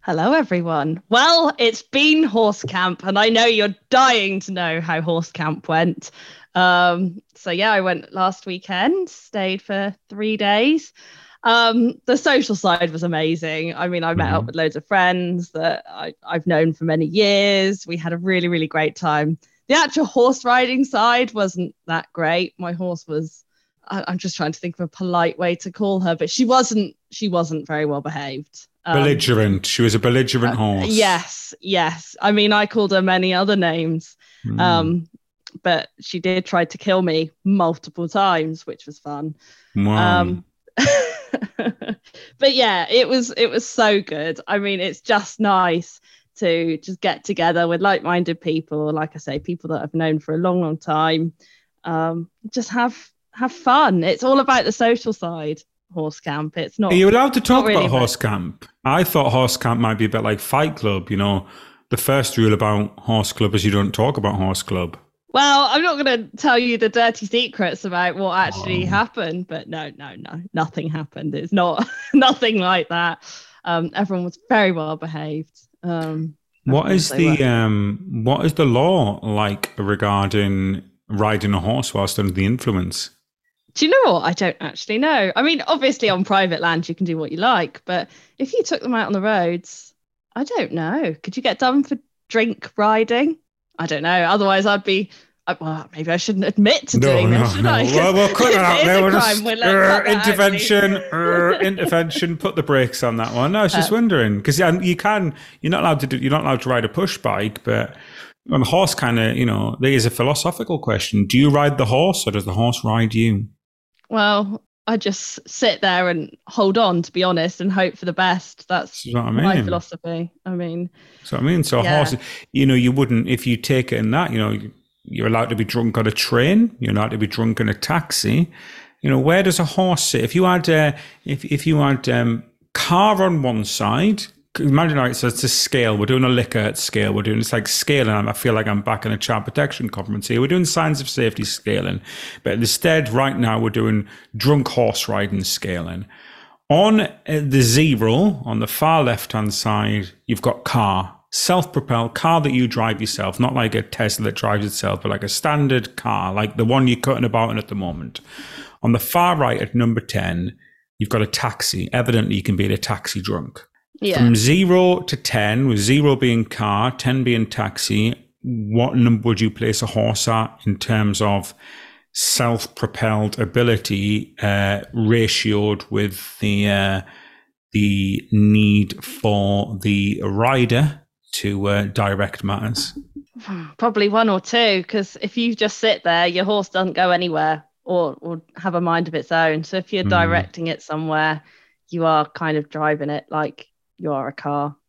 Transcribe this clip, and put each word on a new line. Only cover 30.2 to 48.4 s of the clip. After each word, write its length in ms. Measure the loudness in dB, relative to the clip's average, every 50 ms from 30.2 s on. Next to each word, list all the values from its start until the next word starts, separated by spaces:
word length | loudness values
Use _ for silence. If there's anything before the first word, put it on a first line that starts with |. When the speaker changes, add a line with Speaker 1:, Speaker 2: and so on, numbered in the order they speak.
| 2 2 0 0 0 0 0
Speaker 1:
uh, 20 |
Speaker 2:
horse. 300 | 0 0 0 0 0 0 0
Speaker 1:
yes, 640 | 2 2 4 2 2 0 -2 -8 -14 -16 -16 -18 -20 _
yes. 560 | -8 -2 0 0 0 0 -4 -8 -16 -20 -14 -2
I 100 | 0 2
mean, 220 | 4 4 4 4 2
I 100 | 2 0
called 280 | 0 0 -2 0 2
her 100 | 2 2
many 320 | 2 2 2 2 2 0 0
other 220 | 0 2 2 2
names, 600 | 2 2 0 0 -2 -2 -2 -4 -4 -6 -10 _ _ _ _ _ _ -8
Speaker 2:
Mm. 140 | -6 -2 0
Speaker 1:
um, 460 | 2 2 4 2 2 0 -2 -2 -4 _ _ -20 _ _ _ _ _ -20 _ -6
but 260 | _ 0 0 0 -2 -8 _ _
she 200 | -16 -10 -10 -6
did 260 | -2 -2 -2 -2 -2
try 180 | -2 0 0 0
to 140 | -2 -4 -8
kill 240 | -2 0 0 2
me 300 | 2 0 0 0 -2 -4 _ _ _
multiple 640 | 0 2 2 2 0 0 -4 -8 -16 _ -8 -8 -4
times, 580 | 0 0 2 2 2 0 -2 -4 -6 -10 -12
which 200 | -14 -16 -14 -16
was 120 | -20 -20 _
fun. 360 | _ -12 -10 -8 -8 -10 -10 _ _ _ -20 _ _ _ _
Speaker 2:
Wow. 440 | 0 2 2 4 4 4 4 4 2
Speaker 1:
Um, 220 | 2 0 -2 -6 -10 _ _ _ _ -10 _
<laughs> 800 | 0 2 4 4 2 2 -2 -6 -12 -10 -8 -8 -8 -8 -8 _ -6 -6 -6 -6 _ -10 -10 -10 _ _ -20 _ -20 -20 -20 _ _
but 160 | 2 2 4
yeah, 320 | 4 2 2 2 0 0 2
it 180 | 2 2 4 4
was, 220 | 2 0 0 -2 -2
it 120 | -2 0 0
was 180 | 0 -4 -4
so 340 | -4 0 2 4 4 4 2
good. 400 | 0 -4 -6 -6 -4 -6 -6 -8 -6
I 120 | -4 -4 -2
mean, 220 | -2 -2 -4 -4
it's 200 | -4 -6 -6 -10
just 400 | _ 0 0 0 0 -4 -4 -2
nice 600 | 0 2 4 4 4 2 0 -2 -4 -8 -18 _ _ _ _ _ _ _ _
to 400 | -4 0 0 0 0 0 -2 -4 -6
just 220 | -8 -12 -12 -4
get 240 | -2 -2 -2 -2 _
together 420 | -8 -4 0 0 2 2 2 2 2
with 120 | 0 0
like-minded 600 | 2 2 2 0 0 0 0 0 0 -2 -4 -6